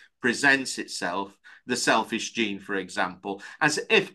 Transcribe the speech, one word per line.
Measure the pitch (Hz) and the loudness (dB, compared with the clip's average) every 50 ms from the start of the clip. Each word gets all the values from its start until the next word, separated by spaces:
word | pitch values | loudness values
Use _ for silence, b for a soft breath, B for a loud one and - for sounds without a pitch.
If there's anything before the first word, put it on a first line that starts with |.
| b b b _ | b b b _
presents | - 123 113 107 127 143 135 135 131 - - - | 0 0 0 4 4 4 4 4 2 -2 -6 -8
itself, | - - - - 98 87 87 98 101 98 - _ b b b b b | -8 -8 -8 -6 -6 -4 -4 -4 -6 -6 -10 _ b b b b b
the | 123 123 | -4 -2
selfish | 113 - - 131 113 107 - 117 110 - - | 0 2 4 4 4 2 0 -2 -4 -4 -4
gene, | - 117 113 101 101 95 | -2 -2 -2 -2 -2 -6
for | 95 - 101 | -6 -4 -4
example, | 95 92 92 - 101 95 90 90 - - 101 98 - B B B B | -4 -4 -4 -2 -2 -2 -2 -4 -6 -8 -8 -8 -8 B B B B
as | 160 147 147 - - - | 0 2 2 0 0 2
if | 214 208 185 - | 4 4 4 2